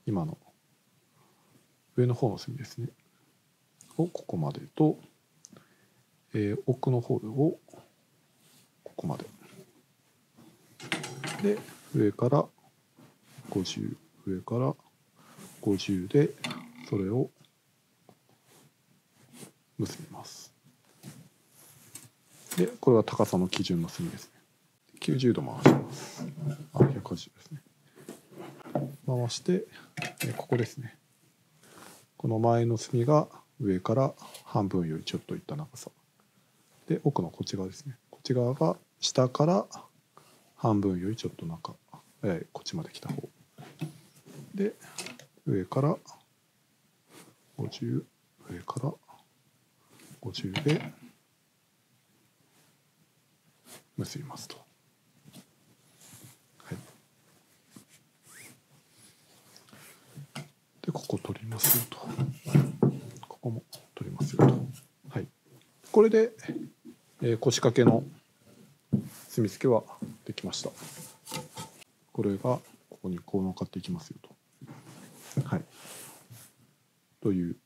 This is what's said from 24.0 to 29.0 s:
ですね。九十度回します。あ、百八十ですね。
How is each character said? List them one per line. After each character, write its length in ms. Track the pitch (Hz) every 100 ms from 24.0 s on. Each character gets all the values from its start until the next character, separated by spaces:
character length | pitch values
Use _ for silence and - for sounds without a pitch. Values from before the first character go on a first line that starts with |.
| 85
で 80 | -
す 80 | -
ね。 140 | - _ _ _ _ _ -
九 180 | - 135
十 160 | 123
度 80 | 87
回 180 | 64 -
し 60 | -
ま 240 | - -
す。 340 | - - - - - - - -
あ、 60 | -
百 300 | 131 - -
八 60 | -
十 160 | -
で 100 | -
す 100 | -
ね。 100 | 147 - _ _ - - - _ - - - - - 139 -